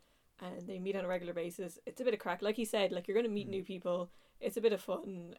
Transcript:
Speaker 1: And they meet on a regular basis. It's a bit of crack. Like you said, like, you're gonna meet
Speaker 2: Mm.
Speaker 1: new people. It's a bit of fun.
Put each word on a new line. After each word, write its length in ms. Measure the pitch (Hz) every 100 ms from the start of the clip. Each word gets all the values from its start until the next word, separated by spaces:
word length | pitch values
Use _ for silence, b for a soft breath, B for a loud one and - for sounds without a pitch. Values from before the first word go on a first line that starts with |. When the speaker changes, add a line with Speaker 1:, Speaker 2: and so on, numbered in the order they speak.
| b b b -
Speaker 1:
And 280 | 180 185 175
they 120 | 190
meet 160 | 185 196
on 100 | 180
a 20 |
regular 260 | 180 175
basis. 460 | 175 175 175 175 - -
It's 140 | -
a 20 |
bit 100 | 254
of 60 | 208
crack. 220 | 190 180
Like 160 | 202 214
you 80 | 214
said, 260 | 214 185
like, 160 | 180 180
you're 80 | 202
gonna 140 | 233
meet 180 | 208 202
Speaker 2:
Mm. 40 |
Speaker 1:
new 120 | 196
people. 480 | 185 190 180 180 175 b b b
It's 180 | - 220
a 40 |
bit 120 | 220
of 80 | 190
fun. 540 | - 180 185 180 170